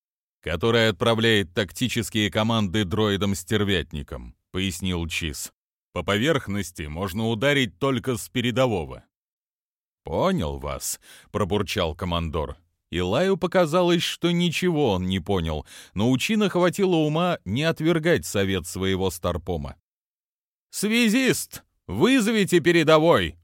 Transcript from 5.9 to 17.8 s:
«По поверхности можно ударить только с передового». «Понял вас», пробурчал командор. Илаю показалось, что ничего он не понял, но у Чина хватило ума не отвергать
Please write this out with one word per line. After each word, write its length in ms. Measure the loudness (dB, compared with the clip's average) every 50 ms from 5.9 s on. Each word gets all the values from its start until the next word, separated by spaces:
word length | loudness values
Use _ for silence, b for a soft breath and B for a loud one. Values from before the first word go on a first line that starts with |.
| _
«По 100 | -8 -2
поверхности 800 | 0 0 2 2 2 0 0 -2 -4 -6 -6 -6 -8 -10 -12 -10
можно 440 | -10 -6 -6 -6 -6 -4 -4 -2
ударить 520 | -2 -2 0 0 2 2 2 0 -2 -4 _
только 400 | -2 -2 -2 -2 -2 -4 -4 -4
с 100 | -6 -8
передового». 760 | _ -4 -2 -2 0 2 0 2 0 -2 -4 -6 -12 -16 -20 _ _ _ _ _ _ _ _ _ _ _ _ _ _ _ _ _ _ _ _
«Понял 520 | -6 -4 -2 0 0 0 -2 -2 -4 -6 -8
вас», 420 | -8 -8 -8 -8 -8 -8 -10 -10 B B B B B B -4
пробурчал 640 | -2 -2 0 0 -2 -2 -2 -2 -2 -2 -2 -2
командор. 600 | -4 -4 -4 -2 -2 -2 -2 -4 -4 -6 -6 -8 -14 _ _ _ _ _ _ -4
Илаю 440 | -2 -2 0 0 0 2 0 0
показалось, 680 | 0 -2 -2 2 2 0 2 2 2 2 4 2 2 0
что 260 | -2 -6 -2 -2 0
ничего 600 | 0 2 0 0 0 0 0 0 2 2 2 2 2
он 140 | 0 0
не 120 | 0 -2 -2
понял, 480 | -2 -2 -2 -2 0 -2 -4 -4 -8 B B B B B B
но 140 | 0 2 2
у 80 | 2
Чина 320 | 2 0 0 0 2 2 2
хватило 460 | 2 2 2 2 2 2 0 2 2
ума 460 | 2 2 2 0 0 0 0 -2 -4 -4
не 200 | -4 -4 0 0
отвергать 600 | 0 -2 0